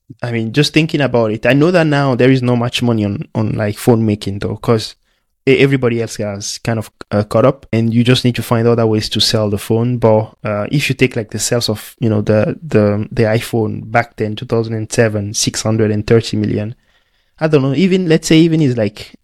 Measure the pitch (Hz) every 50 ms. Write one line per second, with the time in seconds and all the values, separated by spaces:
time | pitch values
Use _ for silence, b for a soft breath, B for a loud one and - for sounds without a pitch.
0 | _ _ 117 _ - 120 117 113 113 113 107 143 147 - - 156 160 160 - 147
1 | 143 123 120 120 113 107 107 113 - 120 131 143 147 175 185 175 160 156 147 143
2 | 143 139 127 117 123 131 135 131 123 123 123 120 117 117 - - 123 120 117 110
3 | 104 101 98 - - - _ - 110 104 - - 107 104 104 - - - 120 113
4 | 113 107 104 104 - 101 98 101 - 98 107 - - - 117 110 104 - - _
5 | _ _ _ _ _ _ _ _ _ 135 135 - 135 139 139 135 127 120 117 117
6 | 113 110 - - 107 104 101 101 107 - - - - - 117 110 107 - _ _
7 | - - - 104 104 - - 113 113 131 143 - - - - 113 113 117 110 120
8 | 120 120 127 - - 123 117 - 113 - 123 113 113 120 117 113 113 110 110 107
9 | 104 - - 107 104 - - 113 107 104 101 98 - - 110 113 117 123 123 120
10 | 120 113 110 107 110 - - _ - 117 104 104 104 - - 151 139 - 131 -
11 | 131 127 - 120 107 - - 107 - - 123 120 113 - 107 104 - - - _
12 | - 113 107 104 104 - 107 107 107 170 - - - 151 - 110 104 104 104 104
13 | 107 - - - 120 107 107 117 - - - 117 107 107 104 107 110 110 110 117
14 | 117 - _ - 113 107 107 - - 123 120 113 113 113 113 110 110 - - -
15 | 120 110 107 107 101 101 110 - - - - - - 110 110 110 110 107 107 107
16 | 104 - 117 113 - - - 107 104 107 110 104 104 107 120 - _ _ _ _
17 | _ _ _ _ _ _ _ _ 156 160 151 143 131 139 135 131 190 190 180 190
18 | 185 165 156 - - - 165 160 170 170 160 160 156 131 123 117 107 107 - -
19 | - - - _